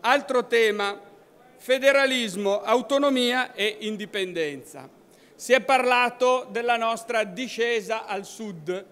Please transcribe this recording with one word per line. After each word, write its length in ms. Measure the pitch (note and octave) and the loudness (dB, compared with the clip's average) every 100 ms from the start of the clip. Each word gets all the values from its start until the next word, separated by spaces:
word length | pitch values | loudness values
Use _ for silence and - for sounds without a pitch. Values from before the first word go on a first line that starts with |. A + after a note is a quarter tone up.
Altro 460 | A3+ C#4 C#4+ B3+ - | 4 2 2 -2 2
tema, 540 | A#3 A3+ G#3 G3+ G3+ - - _ _ - - | 2 2 2 -4 -6 -14 -20 _ _ -20 -20
federalismo, 1040 | - C4 C4+ C#4 C4+ B3+ A3+ F#3 G3+ G3+ | -2 4 4 6 4 2 -2 -2 0 0
autonomia 920 | - A#3+ B3 C#4 C#4+ C4 B3 B3+ B3 | 2 2 4 2 2 2 2 0 -2
e 220 | - G#3 - | -2 -4 -2
indipendenza. 1080 | G#3+ G#3+ G#3 G#3 F#3 F3 D3+ C#3 A#2 C#3+ C3+ - _ _ _ - | -8 -8 -8 -6 -6 -4 -4 -6 -14 -18 -20 -20 _ _ _ -16
Si 160 | - | 2
è 80 | B3+ | 2
parlato 840 | - C4+ B3 B3 B3 B3 B3+ B3+ A3+ | 4 2 4 2 2 2 2 2 -2
della 260 | G#3 A#3+ A#3 | -6 0 0
nostra 480 | A3+ A3+ A3+ A#3 | 0 -4 -4 -2
discesa 840 | G#3+ F3+ B3+ - A#3 A#3 F#3 A3 - | -2 -6 -10 -4 -2 -2 -4 -8 -6
al 180 | G3+ | -10
sud. 600 | G3 - A3 F3 D3+ F3+ G3 | -10 -12 -12 -12 -8 -8 -8